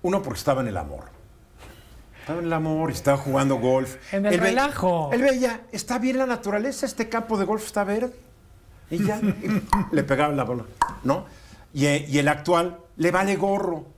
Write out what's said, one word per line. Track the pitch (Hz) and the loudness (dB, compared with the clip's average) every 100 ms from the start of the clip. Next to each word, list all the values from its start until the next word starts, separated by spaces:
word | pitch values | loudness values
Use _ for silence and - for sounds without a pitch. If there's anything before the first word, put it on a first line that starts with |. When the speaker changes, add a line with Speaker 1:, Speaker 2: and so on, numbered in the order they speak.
Speaker 1:
Uno | 180 196 | 0 0
porque | 196 110 | -2 -4
estaba | - 135 | 0 0
en | 120 | 0
el | 95 | -4
amor. | 73 71 - - - - - - - - - - - - | -8 -10 -16 -20 -20 -20 -20 -20 -20 -20 -20 -20 -20 -20
Estaba | - 165 | -8 -4
en | 170 | -2
el | |
amor | 165 156 156 156 | 0 0 0 0
y | |
estaba | - - 139 | 0 2 2
jugando | 139 135 135 135 | 2 2 2 2
golf. | 123 131 131 - - | 4 2 2 -8 -6
Speaker 2:
En | 196 | -2
el | 202 | 2
Speaker 1:
Él | 180 | 4
ve-, | 185 | 4
Speaker 2:
relajo. | 240 277 - 185 170 151 | 2 0 2 0 0 0
Speaker 1:
él | 240 | 2
veía, | 269 262 254 226 - | 4 4 0 -2 -10
está | 208 - 247 | -12 -4 -2
bien | 254 262 | 0 0
la | |
naturaleza, | 262 240 202 208 240 269 269 | 0 -2 -2 -2 -2 -4 -6
este | - 226 | -4 -2
campo | 233 226 214 | -2 -2 0
de | |
golf | 185 214 220 | 0 -2 -2
está | - | -2
verde. | 202 208 247 247 - - - - - - - | 0 0 -2 -8 -20 -20 -20 -20 -20 -20 -8
Y | 165 | -2
ya, | 202 214 | 0 0
y | 220 - - 208 - 208 - | 0 -2 0 -2 0 -2 0
le | 160 | 0
pegaba | 143 135 151 | 0 2 2
la | 143 | 0
bola, | 120 123 110 - - - | -2 -4 -8 -4 -4 -2
¿no? | 127 156 196 - - - - | 0 0 -2 -18 -20 -20 -12
Y, | 147 143 | 0 2
eh, | 143 143 | 2 0
y | 143 | 2
el | 143 | 2
actual | 147 - 170 175 175 - - | 2 2 2 2 -4 -20 -2
le | 165 | 0
vale | 180 196 | 2 0
gorro | 196 196 196 190 165 139 | 0 0 0 -2 -6 -10